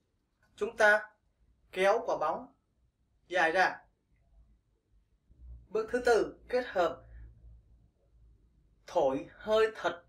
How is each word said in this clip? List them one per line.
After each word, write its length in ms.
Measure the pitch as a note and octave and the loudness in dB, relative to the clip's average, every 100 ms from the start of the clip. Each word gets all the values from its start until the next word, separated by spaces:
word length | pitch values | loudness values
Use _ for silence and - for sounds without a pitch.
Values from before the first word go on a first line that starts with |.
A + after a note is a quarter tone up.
| _ _ _ _ _ - | _ _ _ _ _ -8
chúng 220 | G#3 - | -6 4
ta 320 | G#3+ G#3+ - _ _ _ _ _ _ | 6 6 2 _ _ _ _ _ _
kéo 320 | F#3 G3 A3+ - | 0 2 2 0
quả 120 | D3+ | -2
bóng 360 | D3+ G#3 C4 _ _ _ _ _ _ _ - | -2 -4 -8 _ _ _ _ _ _ _ -6
dài 240 | F3+ E3 | 0 2
ra. 300 | F3+ E3+ - _ _ _ _ _ _ _ _ _ _ _ _ _ _ _ - - - - | 2 0 -2 _ _ _ _ _ _ _ _ _ _ _ _ _ _ _ -20 -18 -18 -8
Bước 200 | G#3+ A3 | -8 -4
thứ 100 | B3 A#3+ | -2 2
tư, 340 | A3 D3+ - - | 2 0 -8 -8
kết 160 | B3 B3+ | -6 -4
hợp 340 | F#3+ E3 - - - - - - - _ _ _ _ _ _ _ _ _ _ _ _ - | -2 -2 -2 -18 -20 -20 -20 -20 -20 _ _ _ _ _ _ _ _ _ _ _ _ -8
thổi 420 | F3 C#3 C3+ - - | -2 0 -2 -8 -12
hơi 340 | G#3 A3 A3 - | -2 2 0 -2
thật 280 | F3 - | -8 -8